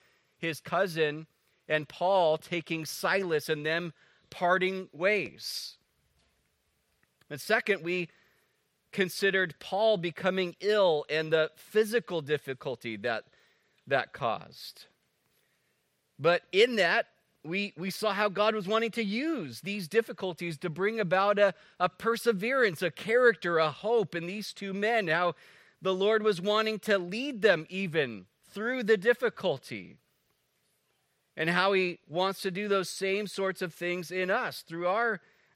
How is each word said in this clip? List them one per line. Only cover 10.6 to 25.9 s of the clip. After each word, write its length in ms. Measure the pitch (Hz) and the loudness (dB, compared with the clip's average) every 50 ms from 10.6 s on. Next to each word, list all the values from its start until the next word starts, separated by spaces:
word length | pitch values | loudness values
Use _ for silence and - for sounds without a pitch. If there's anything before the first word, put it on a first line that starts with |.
| 180 202 214 214 196 180 160 147 147 - | -2 0 2 4 4 4 4 2 0 -2
and 220 | 147 156 160 156 | -2 -2 0 2
the 200 | 156 160 156 - - | 2 2 2 0 -2
physical 640 | - - - - 214 220 214 220 240 - - 180 165 | -8 -16 -2 0 2 2 2 2 -2 -2 -2 -4 -4
difficulty 760 | 151 131 151 143 - - 135 123 - 143 127 - - 120 110 104 | -2 -2 -2 -2 -2 -6 -8 -6 -6 -6 -6 -6 -6 -8 -8 -4
that 260 | 101 120 117 110 - _ _ _ _ _ _ _ _ _ _ _ _ - | -4 -2 -2 -4 -6 _ _ _ _ _ _ _ _ _ _ _ _ 0
that 240 | 135 135 120 - | 0 0 0 -2
caused. 760 | - - 139 117 107 95 85 - - - - - - - - - _ _ _ _ _ _ _ _ _ _ _ _ _ _ _ _ _ _ _ _ _ _ _ _ _ - | -4 -4 -2 -2 -2 -2 -6 -12 -18 -18 -18 -18 -18 -20 -20 -20 _ _ _ _ _ _ _ _ _ _ _ _ _ _ _ _ _ _ _ _ _ _ _ _ _ 0
But 220 | 135 160 175 170 - _ | 2 2 2 2 0 _
in 240 | - 185 220 254 247 220 | 4 4 6 6 6 4
that, 280 | 185 170 185 233 208 - _ _ _ _ _ _ - | 2 4 2 2 0 -2 _ _ _ _ _ _ -8
we, 300 | 151 170 196 202 202 - - | -6 -4 -4 -4 -4 -6 -8
we 140 | 175 190 | -8 -8
saw 200 | 180 - 208 214 | -6 -4 -2 -2
how 160 | 196 196 214 208 | 0 2 0 0
God 280 | 185 196 208 214 220 | 2 2 2 2 2
was 120 | 220 196 180 | 0 0 0
wanting 220 | 214 220 226 226 | 0 0 0 0
to 140 | - 240 226 | -2 -4 -4
use 580 | 196 202 226 277 320 330 262 175 135 117 - | -2 -2 -2 -2 -2 -2 -4 -6 -8 -10 -10
these 260 | - 180 202 208 185 151 | -8 -8 -6 -6 -6 -2
difficulties 720 | - 220 220 - 233 - - 185 170 - 175 170 160 143 | 0 0 0 0 -4 -8 -6 -6 -6 -6 -6 -6 -6 -6
to 120 | - 180 | -6 -6
bring 280 | 151 151 190 208 220 226 | -4 -2 -2 -2 -2 -2
about 380 | 208 170 185 185 196 202 208 202 | -2 0 2 2 2 2 4 4
a, 160 | 208 196 185 - - - _ - | 4 4 2 0 -10 -20 _ -2
a 80 | 180 185 | -2 -2
perseverance, 920 | - - - 226 233 226 - 233 226 185 190 233 269 269 254 208 165 - | -2 -2 -2 -2 -2 0 2 0 0 0 0 -2 2 2 2 2 2 0
a 80 | 190 170 | -4 -4
character, 680 | - - - 185 220 247 254 240 226 - - 180 175 160 | -4 -6 -2 0 4 6 6 6 6 4 2 0 2 2
a 100 | 160 156 | 2 2
hope 460 | 139 - - 214 233 233 208 151 - | 0 -2 -2 0 2 2 2 0 -2
in 100 | 170 165 | -6 -6
these 260 | 175 190 220 202 - | -6 -6 -8 -10 -10
two 220 | - - 202 196 190 | -10 -10 -8 -6 -4
men, 340 | 196 202 214 240 226 208 165 | -2 0 2 2 2 2 2
how 280 | 156 170 180 175 160 - - - - - - _ _ _ | 2 2 2 0 -2 -4 -10 -20 -20 -20 -20 _ _ _
the 140 | - 190 | -2 -2